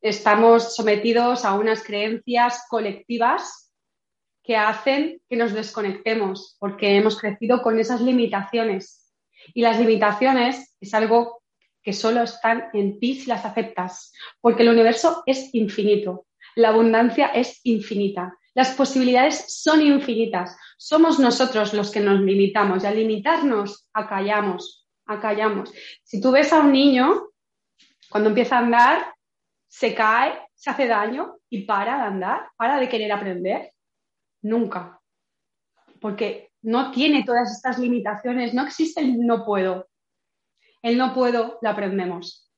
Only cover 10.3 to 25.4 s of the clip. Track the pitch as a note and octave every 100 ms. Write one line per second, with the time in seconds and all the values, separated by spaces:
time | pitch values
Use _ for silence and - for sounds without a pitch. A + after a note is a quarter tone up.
10.3 | C4 A#3+ B3 - _ G3 A3 A3 A#3 A#3
11.3 | - _ _ _ _ - G3 A3 A#3+ A#3
12.3 | - A3+ A#3 - G#3+ G3+ G3 A#3+ C4 -
13.3 | A3 G#3+ G#3+ A3 - F#3 - - _ -
14.3 | _ A#3 A#3 A#3 A#3 A3+ A#3 E4 E4+ -
15.3 | C4+ - A#3 G#3+ - G#3 G3+ G3 F3+ -
16.3 | _ - - A3+ A3 A3+ A3 A#3+ A#3 C#4
17.3 | A#3 B3+ - - A3 - G3+ G3+ G3 F3+
18.3 | - _ - C4 - C4 C4 B3+ B3 C#4
19.3 | - - - - D#4 D4+ C#4 - A3+ A3
20.3 | F#3 F#3 - - _ - D#4 E4 D4+ C4
21.3 | A#3 B3+ G#3+ G3+ G#3 G3+ A3 G3+ G3 G3
22.3 | G3 G3 G3+ G3+ F#3 G3+ G#3+ A3 G#3+ -
23.3 | D#4+ C#4 A3 G3+ - _ A3 G#3+ G3 G3
24.3 | G#3 G#3 F3+ - - _ _ - G#3 A3
25.3 | G#3